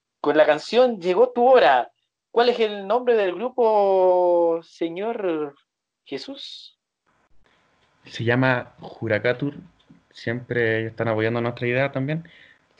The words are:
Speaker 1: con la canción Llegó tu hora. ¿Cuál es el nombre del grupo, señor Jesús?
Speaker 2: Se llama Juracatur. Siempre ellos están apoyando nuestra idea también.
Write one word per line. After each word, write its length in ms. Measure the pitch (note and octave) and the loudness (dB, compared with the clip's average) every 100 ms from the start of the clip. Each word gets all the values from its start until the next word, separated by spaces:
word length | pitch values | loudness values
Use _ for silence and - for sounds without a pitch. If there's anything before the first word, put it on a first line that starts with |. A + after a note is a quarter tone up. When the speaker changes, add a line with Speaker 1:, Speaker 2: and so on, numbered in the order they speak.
| _ _ | _ _
Speaker 1:
con 160 | D3 D3 | -2 2
la 80 | |
canción 560 | D3+ D3+ - A3 B3+ G#3+ | 2 0 0 2 2 0
Llegó 300 | E3+ F3+ B3 | -2 2 2
tu 160 | B3 B3 | 2 4
hora. 420 | B3+ E3 B2+ A#2 _ _ _ _ | 6 6 4 0 _ _ _ _
¿Cuál 160 | A3 B3 | 0 0
es 100 | A3+ | 2
el 280 | A3 G#3 F#3+ | -2 -4 -2
nombre 280 | A#3 B3 | -2 2
del 180 | A3+ G3 | 2 2
grupo, 1300 | F3 B3 B3 A3+ G#3+ G3+ F#3+ F#3 F3+ F3+ F3 E3+ E3 | -2 -6 0 2 2 2 4 4 4 4 2 2 0
señor 920 | E3 - E3 E3+ G#3+ A#3 F#3+ D#3+ D3 C#3+ _ _ _ _ | -6 -8 -6 -6 -8 -4 -4 -4 -6 -10 _ _ _ _
Jesús? 720 | - C3+ - C#4 - - - _ _ _ _ _ _ - _ _ _ _ _ _ | -12 -12 -12 -16 -16 -18 -20 _ _ _ _ _ _ -20 _ _ _ _ _ _
Speaker 2:
Se 200 | - - | -18 -6
llama 480 | A#2 B2 C3 B2 - - | 0 2 2 0 -4 -16
Juracatur. 760 | - - A2+ G#2 A#2 B2+ C#3+ - - _ _ _ _ | -18 -10 -2 0 0 -2 -4 -8 -18 _ _ _ _
Siempre 680 | - - A#2+ B2 A#2+ A2+ A2 | -12 -8 -8 -6 -2 0 -2
ellos 100 | A2 | -4
están 180 | G#2+ A#2 | -4 -2
apoyando 320 | G#2+ A2 A#2+ | 0 0 -2
nuestra 260 | A#2 - A#2+ | -4 -4 -4
idea 240 | B2+ C#3 | -2 -2
también. 360 | C3+ C3+ D#3+ E3 - - _ _ _ | -4 -6 -6 -8 -20 -20 _ _ _